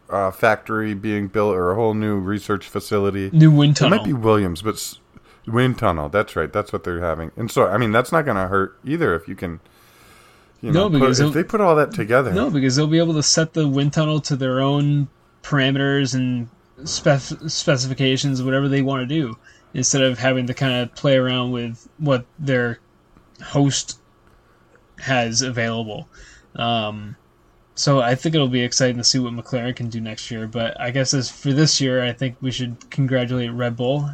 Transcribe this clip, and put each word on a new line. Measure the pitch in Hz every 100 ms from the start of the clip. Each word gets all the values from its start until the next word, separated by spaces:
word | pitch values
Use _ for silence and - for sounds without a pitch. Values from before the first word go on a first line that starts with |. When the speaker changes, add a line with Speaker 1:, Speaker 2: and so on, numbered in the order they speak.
| -
Speaker 1:
uh, | 95 95
factory | - 113 107 - 110 107
being | 101 107 104 101
built | 110 104 92
or | 90
a | 104
whole | 113
new | 107 107 101
research | 92 104 - 98 -
facility? | 104 - 104 101 98 98
Speaker 2:
New | 160 156
wind | 147 147 143
Speaker 1:
It |
might | 147 214
Speaker 2:
tunnel. | 202
Speaker 1:
be |
Williams, | 131 110 107 95 82
but | 107 -
s-, | - - _ - _ _ -
wind | 117 127 117
tunnel. | 107 82 73
That's | 101 - 90
right. | 76
That's | 104 101
what | 98
they're | 92 85
having. | 87 78 80 -
And | 113
so, | 139 98
I | 104
mean, | 113
that's | 113 123
not | 165 143
gonna | 101 92
hurt | 98 95 -
either | 127 170 123 82
if | -
you | 98
can | 90 82 _ _ _ _ - - - - _ - 120
you |
Speaker 2:
No, | 160 202
Speaker 1:
know, |
put, | 147
Speaker 2:
because | 131 123
Speaker 1:
if | 147
Speaker 2:
they'll | 147
Speaker 1:
they | -
put | 214
all | 190 151
that | 139
together. | - 107 123 123
Speaker 2:
No, | 180 269
because | 147 131 131
they'll | 151
be | 165
able | 165
to | 151
set | - - 160
the | 160 147
wind | 135 143
tunnel | 165 156 156
to | - 135
their | 131 127
own | 139 143 147 147 139 _ _ _
parameters | - 143 131 139 139 139 131 131
and | 127 123 117 _ _ -
spef-, | 151 - 165 135 - 156 151
specifications, | - 170 131 131 131 131 131 143 131
whatever | 131 135 139
they | 139
wanna | 135 135 127
do, | 160 123 110 - - _ -
instead | 123 139
of | 131 120
having | 131 131 123
to | 123
kinda | 135 123 117 -
play | 143 131
around | 127 127 123
with | 120 120 117 - -
what | 147 127 - -
their | 139 127 120 117 _ _ _ _ _ -
host | - 143 139 - - - _ _ _ _ _ _ _ _ _ -
has | - 127 117 113
available. | 131 120 113 113 110 104 - - - - _ -
Um, | 117 117 107 107 104 - _ _ _ _ _ -
so | 151 139
I | 120 131
think | 165
it'll | 156 131
be | 127
exciting | 120 - 127 120
to |
see | - 131
what | 123
McLaren | 117 - 127 123 120
can | 117
do | 113
next | 110 110 -
year. | 113 110
But | 120 113 -
I | 123
guess | 135 131
as | 139 120
for | - 143
this | 135 151 -
year, | 135 127
I | 123
think | 117 131 120
we | 131
should | 117 123 117 -
congratulate | - 131 131 120 127 120
Red | 120 120 117
Bull, | 123 147 143